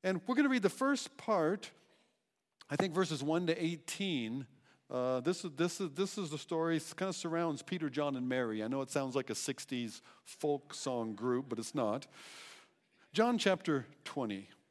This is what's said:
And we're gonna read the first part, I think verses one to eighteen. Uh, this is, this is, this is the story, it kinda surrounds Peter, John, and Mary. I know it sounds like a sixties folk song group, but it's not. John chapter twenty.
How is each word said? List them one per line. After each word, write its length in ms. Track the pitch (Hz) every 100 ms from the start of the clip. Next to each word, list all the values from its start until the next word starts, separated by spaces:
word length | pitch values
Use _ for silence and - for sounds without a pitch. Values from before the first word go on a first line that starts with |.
And 180 | 185 185 -
we're 80 | 247
gonna 120 | 285
read 140 | 254
the 80 | 196
first 480 | - 269 285 - -
part, 540 | - 208 156 202 - - _ _ _ _ _ _ _ _ -
I 60 | 143
think 180 | 190
verses 300 | 165 185 151
one 240 | 143 165 175
to 160 | 170 165
eighteen. 800 | 170 - - 196 147 110 127 131 - _ _ _
Uh, 300 | 127 127 127
this 220 | 131 180
is, 60 | 180 139
this 260 | 175 -
is, 80 | 185 139
this 240 | 196 -
is 100 | 175
the 80 | 151
story, 400 | - 165 165 165
it 160 | 165 -
kinda 180 | 190
surrounds 500 | - 165 165 170 143
Peter, 260 | - 180 156
John, 260 | 135 147 135
and 140 | 127
Mary. 340 | 127 120 110
I 40 | 107
know 140 | 135
it 100 | 131
sounds 240 | 147 135 131
like 160 | 127
a 40 | 110
sixties 680 | - 135 - 127 117 - - -
folk 480 | - - 151 143 -
song 440 | - 139 123 113 101
group, 340 | 123 123 135
but 80 | 117
it's 160 | 113
not. 320 | 147 113 117 - - - - - - - _ _ _ _
John 280 | - 233 240
chapter 480 | 202 185 - 143 117 -
twenty. 460 | - - 117 98 101 - _